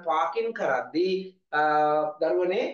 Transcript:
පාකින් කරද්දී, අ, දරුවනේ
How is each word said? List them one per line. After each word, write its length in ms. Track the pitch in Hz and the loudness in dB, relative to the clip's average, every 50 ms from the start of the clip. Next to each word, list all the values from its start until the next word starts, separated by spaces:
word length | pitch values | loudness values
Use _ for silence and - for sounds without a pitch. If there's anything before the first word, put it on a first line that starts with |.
| - | -2
පාකින් 500 | 170 156 160 165 165 - 226 226 233 220 | -2 0 0 0 0 -2 -2 -4 -4 -2
කරද්දී, 600 | 190 190 147 131 127 120 123 131 160 180 190 185 190 190 185 - _ _ _ | -2 -2 0 0 0 -2 -2 -2 0 0 2 0 -2 -4 -6 -14 _ _ _
අ, 120 | - 151 151 151 151 151 151 151 151 151 151 151 - | -2 0 2 2 4 4 4 4 2 2 0 -2 -2
දරුවනේ 500 | - 160 160 175 180 180 175 190 220 254 - | -2 0 0 2 2 2 0 0 0 -2 -4